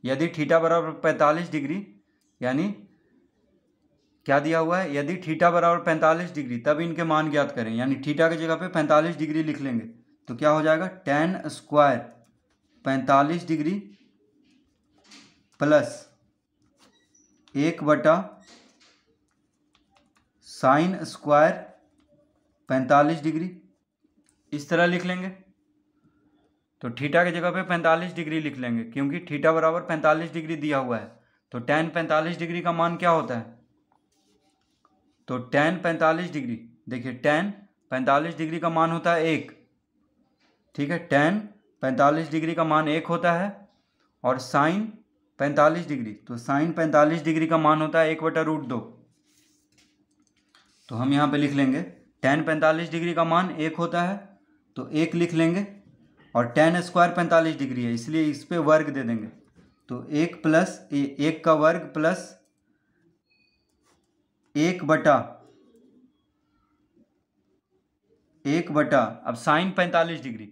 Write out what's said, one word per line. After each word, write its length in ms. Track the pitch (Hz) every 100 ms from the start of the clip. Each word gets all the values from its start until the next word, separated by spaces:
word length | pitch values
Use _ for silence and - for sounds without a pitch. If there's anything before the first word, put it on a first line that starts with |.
यदि 220 | 123 135 165
theta 320 | 156 147 165
बराबर 280 | 160 170 156 147
पैंतालीस 500 | 160 151 151 160 170
डिग्री, 360 | 151 139 180 202 _ _ _ _ _
यानी 280 | 123 131 196 202 - _ _ _ _ _ _ _ _ _ _ _ _ _ -
क्या 120 | 143
दिया 180 | 147 165
हुआ 200 | 160 180
है? 160 | 185
यदि 220 | 143 143 180
theta 340 | 156 156 175
बराबर 300 | 170 170 170
पैंतालीस 480 | 170 160 156 165 175
डिग्री 240 | 151 131 120
तब 200 | 131 151
इनके 240 | 170 160
मान 260 | 165 156 156
ज्ञात 220 | 147 139
करें, 220 | - 113
यानी 200 | 113 127 131
theta 340 | 147 147 165
की 60 | 160
जगह 200 | 160 160
पे 120 | 180
पैंतालीस 460 | 175 151 151 160 151
डिग्री 240 | 151 156
लिख 180 | 156 147
लेंगे। 240 | 135 117 107 - _ _ -
तो 80 | 120
क्या 140 | 151
हो 120 | 151
जाएगा? 240 | 156 160 185
टैन 540 | 185 - 143 165 185 151
स्क्वायर 480 | - - 147 143 120 - - _ _ _ _ _ _
पैंतालीस 640 | - 135 127 139 143 170 175
डिग्री 240 | 160 147 202 - - _ _ _ _ _ _ _ _ _ _ _ - - _ _ _
प्लस 480 | 147 151 - - - _ _ _ _ _ _ _ _ _ _ _ _ _ _
एक 280 | 139 151 165
बटा 300 | 147 143 156 165 190 - _ - _ _ _ _ _ _ _ _ _ _ _ _ _ _ _ _ _ _ -
sine 540 | - 131 156 175 185 156
स्क्वायर 460 | - 143 147 160 185 - - _ _ _ _ _ _ _ _ _
पैंतालीस 540 | 131 127 143 147 160
डिग्री, 280 | 147 156 180 - _ _ _ _ _ _ _ _ _
इस 160 | 147 143
तरह 180 | 165 175
लिख 180 | 180
लेंगे। 240 | 180 180 185 - _ _ _ _ _ _ _ _ _ _ _ _ _ _
तो 60 | 127
theta 340 | 120 143 165
की 60 | 180
जगह 180 | 170 175
पे 120 | 175
पैंतालीस 500 | 180 170 170 165 180
डिग्री 260 | 156 156 156
लिख 160 | 147 127
लेंगे, 260 | 123 117
क्योंकि 340 | 113 139 139 170
theta 300 | 175 147 156
बराबर 260 | 160 160 170
पैंतालीस 500 | 175 156 151 156 165
डिग्री 240 | 165 156 160
दिया 200 | 151 143
हुआ 200 | 127 113
है। 80 | 104 - _ _ _
तो 60 | 123
टैन 280 | 117 147 165
पैंतालीस 480 | 170 156 156 160 170
डिग्री 220 | 170 170
का 100 | 175
मान 220 | 170 170 170
क्या 140 | 175
होता 240 | 160 120 120
है? 240 | 110 - _ _ _ _ _ _ _ _ _ _ _ _ _ _ _ _ -
तो 100 | 123 120
टैन 280 | 139 156 180
पैंतालीस 540 | 175 160 160 160 175
डिग्री, 240 | 156 123 113 - _ -
देखिए 240 | 127 127
टैन 360 | 123 143 151 196 202 - _ _
पैंतालीस 460 | 131 131 143 160 151
डिग्री 220 | 160 165
का 80 | 165
मान 200 | 165 165
होता 220 | 165 170
है 120 | 170 160
एक, 240 | 156 - - _ _ _ _ _ _ _ _ _ _ _
ठीक 160 | - 143
है, 80 | 170
टैन 380 | 175 139 151 208 208 - _ _
पैंतालीस 480 | 135 127 143 151 160
डिग्री 240 | 156 160
का 100 | 165
मान 240 | 160 151 156
एक 180 | 156 160
होता 260 | 170 175
है 340 | 170 202 202 - _ _ _ _ _
और 140 | 123 131
sine 460 | 123 147 147 190 220 - _ _ _ _
पैंतालीस 480 | 143 147 147 170 151
डिग्री, 240 | 143 110
तो 260 | 107 _ 120
sine 340 | - 139 160
पैंतालीस 500 | 165 160 147 151 165
डिग्री 220 | 151 160 160
का 120 | 160
मान 240 | 156 156
होता 180 | 156 160
है 100 | 160
एक 120 | 160
बटा 200 | 160 160
रूट 220 | 156 156 131
दो। 120 | 123 - - _ _ _ _ _ _ _ _ _ _ _ _ _ _ _ _ _ _ _
तो 80 | 117
हम 160 | 131
यहाँ 180 | 143 147
पे 60 | 143
लिख 160 | 143
लेंगे 300 | 139 135 135 180 - _ _
टैन 220 | 131 147
पैंतालीस 460 | 160 156 156 160 170
डिग्री 240 | 165 170
का 100 | 170 165
मान 240 | 165 185
एक 240 | 156 156 156
होता 260 | 170 170
है, 140 | 175 202 - _ _ _ _ -
तो 120 | 127
एक 260 | 151 165
लिख 180 | 170 170
लेंगे 320 | 165 165 180 202 - _ _ _ _ _
और 120 | 117 120
टैन 320 | 135 156 175
स्क्वायर 280 | 175 180 175
पैंतालीस 440 | 175 170 165 160 143
डिग्री 260 | 135 123
है, 80 | 120
इसलिए 300 | 117 120 160
इस 200 | 156 139
पे 140 | - 175
वर्ग 280 | 147 156 147
दे 120 | 139
देंगे। 240 | 117 117 104 - _ _ _ _ _
तो 180 | 123 -
एक 320 | 151 170 -
प्लस 360 | 160 156 185 - -
ए-, 240 | 143 135 -
एक 240 | 147 160
का 80 | 170
वर्ग 380 | 156 156 175 151
प्लस 440 | 165 160 185 - - _ _ _ _ _ _ _ _ _ _ _ _ _ _ _ _ _ _ _ _ _
एक 300 | 143 160 180
बटा, 320 | 147 156 156 135 110 - - _ _ _ _ _ _ _ _ _ _ _ _ _ _ _ _ _ _ _ _ _ _ _ _ _ _ _ _ _
एक 280 | 139 156 170
बटा, 280 | 151 147 143
अब 360 | 110 113 - 117
sine 340 | - 151 185 185
पैंतालीस 460 | 175 170 165 165
डिग्री 240 | 131 110 104